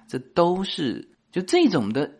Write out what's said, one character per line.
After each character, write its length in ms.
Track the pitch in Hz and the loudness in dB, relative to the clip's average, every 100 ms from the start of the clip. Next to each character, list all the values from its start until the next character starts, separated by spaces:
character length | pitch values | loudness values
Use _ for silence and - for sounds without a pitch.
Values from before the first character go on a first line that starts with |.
| - | -12
这 140 | 131 | -12
都 420 | - - 175 185 | -4 2 2 2
是， 460 | 190 - 139 - - _ _ | -4 -4 -4 -4 -10 _ _
就 100 | 180 | -6
这 260 | 185 359 302 | 0 4 4
种 240 | 170 101 | 2 0
的 200 | 120 147 - | -2 -4 -8